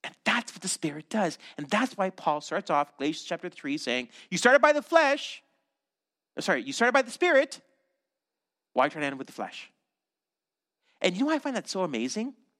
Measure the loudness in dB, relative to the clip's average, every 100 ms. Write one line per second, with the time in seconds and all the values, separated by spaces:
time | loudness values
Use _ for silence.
0 | -16 -6 -2 -2 -4 -12 -8 -6 -6 -8
1 | -6 -2 -2 -4 -16 -12 -2 0 0 -2
2 | -4 -2 -2 -2 -2 -6 0 0 0 -4
3 | -4 -4 -8 -8 -8 -10 -6 -6 -2 -4
4 | -4 -16 -8 2 6 6 6 4 4 4
5 | 6 2 -4 -14 _ _ _ _ _ _
6 | _ _ _ -6 0 0 -2 0 2 2
7 | 0 0 4 4 4 -6 _ _ _ _
8 | _ _ _ _ _ _ _ 0 0 0
9 | -6 -6 -12 -10 -10 -12 -20 _ _ _
10 | _ _ _ _ _ _ _ _ _ _
11 | -2 0 0 0 -2 -6 -6 -4 -2 -2
12 | -4 -4 -8 -10 _